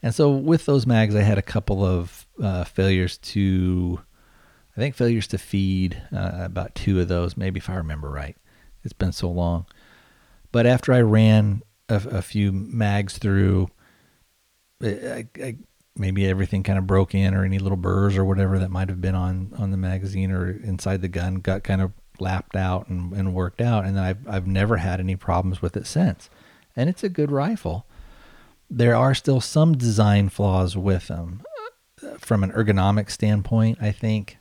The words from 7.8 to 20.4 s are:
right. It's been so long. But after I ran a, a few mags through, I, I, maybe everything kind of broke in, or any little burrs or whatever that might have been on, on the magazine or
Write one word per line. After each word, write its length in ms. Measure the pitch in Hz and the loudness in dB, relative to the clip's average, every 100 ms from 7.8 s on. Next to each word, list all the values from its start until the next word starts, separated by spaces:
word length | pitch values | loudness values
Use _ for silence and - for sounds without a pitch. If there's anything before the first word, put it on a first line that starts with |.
| 80 76 73 | -6 -8 -8
right. 260 | 71 71 - _ _ - - | -8 -10 -14 _ _ -20 -16
It's 120 | - | -16
been 180 | - 92 | -4 -4
so 180 | - 90 | -2 -4
long. 360 | 87 85 85 85 _ _ _ _ _ _ _ - | -2 0 -2 -6 _ _ _ _ _ _ _ -4
But 120 | 120 117 | 2 4
after 280 | 123 - | 4 4
I 80 | 127 | 4
ran 600 | 113 110 110 107 104 101 - _ _ | 6 6 6 6 4 0 -6 _ _
a, 60 | 110 | -4
a 260 | 104 101 | -2 -6
few 320 | - 107 101 | -4 -2 0
mags 640 | 95 101 117 107 101 101 - | -2 -6 -2 0 0 -4 -4
through, 500 | 104 98 95 95 92 _ _ _ _ _ _ _ _ _ _ _ | 0 2 4 2 0 _ _ _ _ _ _ _ _ _ _ _
I, 460 | 117 101 - 123 113 - | -6 -6 -8 -10 -12 -12
I, 200 | 131 117 - _ _ - | -12 -12 -16 _ _ -6
maybe 280 | 95 95 98 | -4 0 0
everything 380 | 92 95 98 | 0 -2 -2
kind 160 | 95 95 | 0 -2
of 80 | 92 | 2
broke 260 | 95 95 | 2 2
in, 200 | 98 98 | 2 2
or 100 | 95 | 2
any 160 | 95 95 | 0 0
little 180 | 95 95 | -2 -2
burrs 400 | 92 92 101 98 | 0 2 2 2
or 60 | |
whatever 340 | 95 95 95 95 | 2 2 2 2
that 140 | 92 | 0
might 160 | 92 92 | -2 -4
have 140 | 92 | -2
been 140 | 95 92 | -2 0
on, 380 | 92 92 95 - | -2 -2 -6 -4
on 140 | 101 | -2
the 60 | 95 | -2
magazine 540 | 92 92 98 95 95 | -2 -2 -4 -2 -2
or 180 | 92 | -2